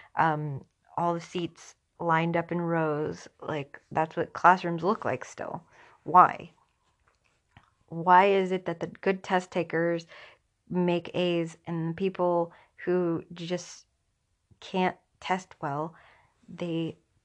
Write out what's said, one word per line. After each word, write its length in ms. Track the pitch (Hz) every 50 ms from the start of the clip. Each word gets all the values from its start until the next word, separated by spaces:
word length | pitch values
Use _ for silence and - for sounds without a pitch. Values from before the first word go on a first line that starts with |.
| - - -
um, 460 | - 160 160 151 151 151 147 139 127 - - _ _ _ _ - -
all 160 | 170 175 170
the 60 | 170
seats 540 | 165 - - 180 170 160 - - - - - _ _ _ _ -
lined 380 | 170 170 160 160 165 170 170
up 160 | 170 170 - 170
in 80 | 175
rows. 680 | 170 165 170 165 160 156 147 147 156 156 170 175 - - - _
Like, 400 | - - 151 147 139 - - - _ _ -
that's 220 | - - - -
what 180 | 170 - - -
classrooms 480 | - - 175 185 185 - 170 170 165 165
look 220 | 190 226 - -
like 200 | 113 127 127 -
still. 380 | - - - - - - - - _ _ - - - - _ _
Why? 480 | 156 156 185 170 - - - - - - _ _ _ _ _ _ _ _ _ _ _ _ _ _ _ _ _ _ _ _ - - _ _ _ _ _
Why 380 | 165 165 165 185 180 180 196
is 260 | 202 196 196 190 180 190
it 140 | 185 185
that 140 | 175 170 170
the 80 | 170 165
good 340 | - - - 196 190 190 -
test 280 | - 190 180 185 -
takers 560 | - 185 165 165 - 165 170 170 170 170 165 - - - - - - _ _ _ _ _ _ -
make 420 | 170 180 180 175 175 175 170 - -
A's 420 | - 180 175 175 170 165 165 165 - _
and 240 | 165 170 165 160 165
the 40 | 165
people 580 | 170 190 190 190 - 180 180 175 170 170 170 - - - _ _ - -
who 400 | 175 180 180 175 170 165 165 - - 170
just 540 | 175 170 170 180 175 - - - - - _ _ _ _ _ _ _ _ _ _ _ _ _ _ _
can't 380 | - - - 185 185 180 - - _ _ _ _
test 340 | - - 185 185 - - - -
well, 340 | - 147 139 147 156 170 - - - - - _ _ _ _ _ _ -
they 480 | 180 - 180 170 165 165 165 160 - - _ _ _ _ _